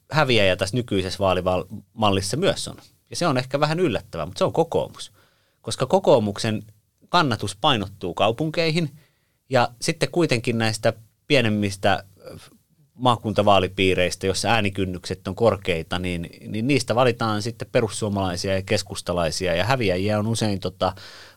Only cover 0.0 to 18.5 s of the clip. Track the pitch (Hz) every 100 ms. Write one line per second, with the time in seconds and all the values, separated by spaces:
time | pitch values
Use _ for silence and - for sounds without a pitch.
0 | - 151 139 113 98 92 95 127 117 98
1 | 92 - 98 90 90 90 - 101 - -
2 | 107 95 - 95 92 - - - - _
3 | _ 120 170 127 131 143 147 160 180 92
4 | - 85 78 95 - 101 160 87 60 -
5 | - _ _ _ _ _ - - 135 190
6 | 190 139 104 98 113 107 - - _ _
7 | _ 180 156 110 104 - 156 123 98 98
8 | 92 85 104 117 156 156 165 160 160 -
9 | _ _ _ _ - 127 120 - - 165
10 | 143 175 160 120 123 113 113 107 117 113
11 | - _ - 143 113 107 104 101 104 92
12 | - _ - 78 - - _ _ _ -
13 | 127 113 113 98 104 98 92 98 95 90
14 | 90 - 95 95 101 113 101 95 92 90
15 | - 92 - 92 113 98 92 82 80 90
16 | 90 87 82 - - 104 120 139 - 113
17 | 131 117 113 104 107 - - 127 110 -
18 | 107 101 95 87 101